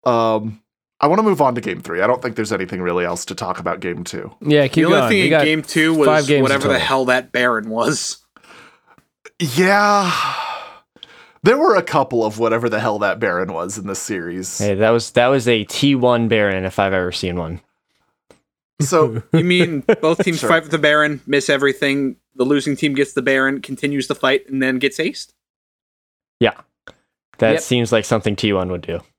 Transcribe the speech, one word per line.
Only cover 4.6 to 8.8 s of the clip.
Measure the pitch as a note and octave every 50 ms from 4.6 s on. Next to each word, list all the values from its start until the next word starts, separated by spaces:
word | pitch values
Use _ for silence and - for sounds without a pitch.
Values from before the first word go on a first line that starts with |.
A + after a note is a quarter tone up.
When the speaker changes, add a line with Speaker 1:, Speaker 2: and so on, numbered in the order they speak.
| C#3+
Speaker 2:
keep | C3 - E3 D#3
Speaker 3:
The |
only | E3+ E3+ D3+
Speaker 2:
going. | C3 -
Speaker 3:
thing | A3 G3
Speaker 2:
We | F3+
Speaker 3:
in | D3
Speaker 2:
got | D#3+ D#3 C#3+
Speaker 3:
game | D3+ D#3 D#3
two | D3+ - - E3 D#3 D#3+ D#3+
Speaker 2:
five | D#3 C#3+ C#3+ D3+ D#3
Speaker 3:
was | C#3+
Speaker 2:
games | C3+ D3 C#3 C3
Speaker 3:
whatever | C3 C#3 C#3 C3+
the | - C3+
Speaker 2:
total. | B2+ -
Speaker 3:
hell | - C3+ C3+ C3
that | B2+ B2 C3 B2+ -
Baron | - B2 B2 B2 A#2 A2 G#2+ A2
was. | A2 A2+ A#2 C3 D#3 - - - - - _ _ _ - _ - - - - - _ _